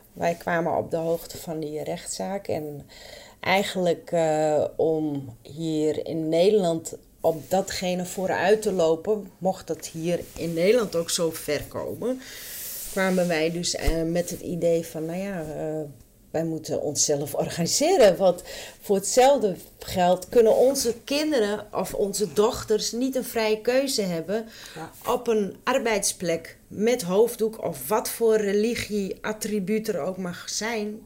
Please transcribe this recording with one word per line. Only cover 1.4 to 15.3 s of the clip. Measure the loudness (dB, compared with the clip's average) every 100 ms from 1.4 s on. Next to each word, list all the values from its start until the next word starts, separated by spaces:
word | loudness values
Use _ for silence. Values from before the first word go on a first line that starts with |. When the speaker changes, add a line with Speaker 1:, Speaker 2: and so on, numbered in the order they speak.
| -10 -8
Speaker 1:
die | -6 -6
rechtszaak. | -6 -8 -8 -6 -6 -6 -4
En | -4 -4 -10 -14 -18 -20 -20 -20 -8
eigenlijk, | 2 2 2 0 0 0 -2
eh, | 0 2 2 2 2 0 0
om | 0 2 0 -4 -8 -16
hier | -16 -8 -2 0 0 0 -4
in | -4 0
Nederland | 4 6 6 2 0 -4 -14 -18 -2
op | -2 -2 0
datgene | 0 0 -4 -2 -2 -4
vooruit | -4 -2 0 4 4
te | 2
lopen, | 2 2 2 0 -4 -4 -6
mocht | -4 -4 -6
dat | -8 -8
hier | -6 -4 -4 -4 -8
in | -6
Nederland | 0 4 4 4 -2
ook | -2
zo | 0 -2
ver | -2 -4 -4 -4
komen, | -8 -6 -4 -4 -4 -8 -16 -14 -12 -10 -10 -8
kwamen | -2 0 2 2
wij | 2 0
dus, | 0 -4
eh, | -2 0 2
met | 2 0 -2
het | -6
idee | -6 0 2 2 0
van, | -6 -6
nou | -6
ja, | -6